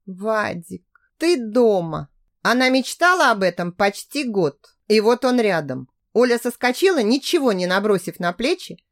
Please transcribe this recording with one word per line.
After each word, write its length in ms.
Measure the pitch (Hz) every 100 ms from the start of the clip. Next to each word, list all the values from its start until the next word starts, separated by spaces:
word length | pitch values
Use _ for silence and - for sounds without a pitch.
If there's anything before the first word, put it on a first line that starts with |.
| -
«Вадик, 800 | 185 208 220 208 175 - 185 - _ _ _
ты 180 | 330 339
дома». 720 | 226 214 233 196 165 156 147 _ _ _
Она 260 | 190 240 254
мечтала 600 | 262 247 - 349 359 285
об 120 | 220
этом 300 | 185 180 175
почти 520 | 170 202 202 - 285
год, 500 | 269 202 160 - _ _ -
и 140 | 214
вот 240 | 214 240
он 160 | 254 247
рядом. 480 | 214 170 143 131 127 _ _
Оля 260 | 208 247 233
соскочила, 640 | 247 - 240 247 381 339
ничего 500 | 208 262 - 339 262
не 140 | 190 180
набросив 520 | 185 208 196 180 -
на 120 | 175
плечи, 460 | 175 240 359 - 175 _